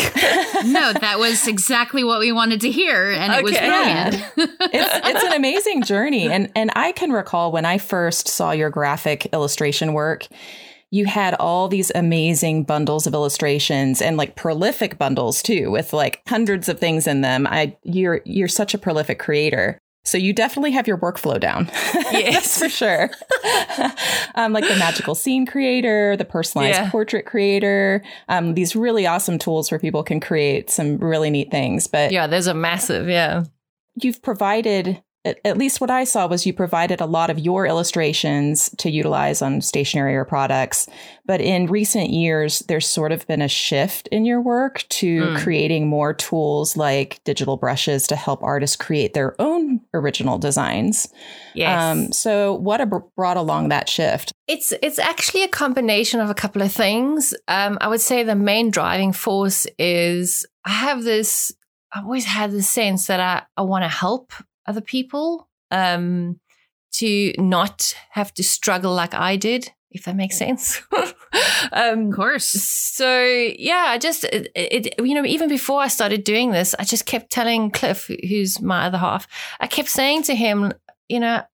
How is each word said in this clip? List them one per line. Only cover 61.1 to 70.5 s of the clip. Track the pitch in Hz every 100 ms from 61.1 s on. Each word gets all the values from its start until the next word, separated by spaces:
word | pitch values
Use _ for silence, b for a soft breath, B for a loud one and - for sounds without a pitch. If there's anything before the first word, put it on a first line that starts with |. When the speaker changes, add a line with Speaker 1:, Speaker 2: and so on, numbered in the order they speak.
| 220 214 - - - _ _ _
Speaker 2:
I've | 202
always | 202 254 208
had | 202 208
this | 202 196
sense | - 208 185 -
that | 185
I, | 185 180 - -
I |
wanna | 190 190 170
help | - 185 254 254 - - _ -
other | 214
people, | 214 262 254 285 320 339 - _ _
um, | 185 185 175 175 180 175 175 _ _ _ _ _
to | - 226 202 202 -
not | 190 180 202 - - - -
have | - 202
to | -
struggle | 190 - - 185 185
like | 180 170
I | - 180 196
did, | 208 247 247 - _
if | 180
that | - 190
makes | 190 -
sense. | -